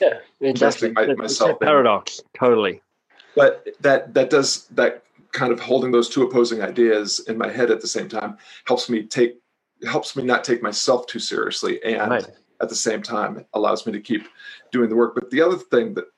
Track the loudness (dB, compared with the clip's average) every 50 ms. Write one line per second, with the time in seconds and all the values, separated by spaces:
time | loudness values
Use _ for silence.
0 | 2 2 2 0 -6 _ _ _ -2 -2 0 2 2 0 2 0 -4 -2 0 0
1 | 0 0 0 -2 -2 -4 -2 2 2 2 2 2 2 4 4 4 4 4 2 2
2 | -2 -8 -14 -16 -18 _ -6 0 2 4 4 4 2 0 -2 -6 _ _ _ _
3 | _ _ _ _ _ _ _ 4 4 4 4 2 -6 -14 -12 -2 2 2 2 2
4 | 2 0 0 2 2 4 4 2 2 2 -2 -6 -8 _ 0 0 2 2 0 -4
5 | -12 _ _ _ _ _ -6 -4 0 0 0 -2 0 0 0 0 2 2 2 2
6 | 2 2 0 0 0 2 4 2 2 2 0 -4 -6 -4 2 2 4 4 4 2
7 | 0 -2 -6 -6 -6 -6 -6 -6 -6 -6 -2 -2 0 0 0 0 -2 -6 -6 -6
8 | -8 -6 -8 -8 -8 -8 -10 -14 _ -20 -20 -16 _ -2 -2 -2 0 -2 -4 -4
9 | -4 -4 0 0 0 0 0 -6 _ _ _ _ _ _ _ _ -8 -4 -4 -4
10 | -4 -4 -8 -6 -2 0 -2 -2 0 -2 -2 -2 -2 -4 -6 -2 0 0 0 0
11 | 0 -6 -10 -10 -8 -6 -6 -4 -4 -4 -6 -6 -4 -4 -6 -4 -4 -4 -2 -2
12 | -2 -2 -2 -2 -4 -6 -14 _ _ _ _ _ -6 -6 -4 -4 -4 -4 -4 -4
13 | -6 -8 -6 -6 -6 -6 -8 -10 -14 _ -4 -2 0 0 0 -2 -4 -6 -8 -8
14 | -6 -4 -4 -4 -4 -8 -16 -20 -20 -20 -20 -20 _ _ -2 0 0 2 4 2
15 | 2 2 2 -4 -6 -4 0 2 2 2 2 -2 -2 _ 2 2 2 0 -4 -8
16 | -8 -10 _